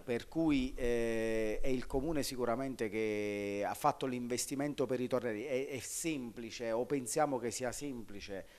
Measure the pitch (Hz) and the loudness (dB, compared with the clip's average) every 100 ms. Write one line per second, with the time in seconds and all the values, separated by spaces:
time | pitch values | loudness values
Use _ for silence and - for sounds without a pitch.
0 | 123 117 - 160 160 139 131 - 123 117 | -2 -2 0 2 4 4 2 0 2 4
1 | 117 113 113 113 107 107 139 131 - 135 | 2 2 2 2 2 4 4 4 2 0
2 | 160 151 120 127 120 117 135 120 110 110 | 0 0 0 0 2 2 0 -2 -2 0
3 | 110 104 104 104 101 101 98 104 147 - | 0 2 0 0 0 0 -2 2 2 2
4 | 135 123 120 123 - 135 147 139 123 127 | 0 -2 -2 -2 -2 -2 -2 0 0 0
5 | 123 123 117 107 143 131 139 135 - - | 0 0 0 -2 -2 -2 -2 -6 -6 -4
6 | 170 147 120 107 113 - 117 113 123 143 | -2 -2 -6 -8 -10 -6 0 0 2 0
7 | 123 156 147 127 117 - 123 - 143 120 | 0 2 2 2 -2 -2 -4 -4 -6 -8
8 | 98 101 98 98 - | -8 -10 -8 -8 -10